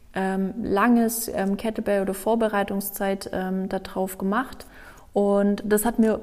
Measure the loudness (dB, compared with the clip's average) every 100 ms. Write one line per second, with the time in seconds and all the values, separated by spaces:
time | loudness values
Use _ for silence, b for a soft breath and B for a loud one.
0 | -10 -4 -2 -2 -2 -4 -2 2 4 6
1 | 4 0 -4 -2 -2 -2 -2 -4 0 0
2 | 0 -2 0 0 2 0 -2 -4 -6 -4
3 | -2 -2 -4 -4 -2 -2 -2 -4 -4 -4
4 | -4 -2 -2 -2 -2 -10 -18 B B B
5 | B 0 2 4 4 2 2 2 2 4
6 | 4 2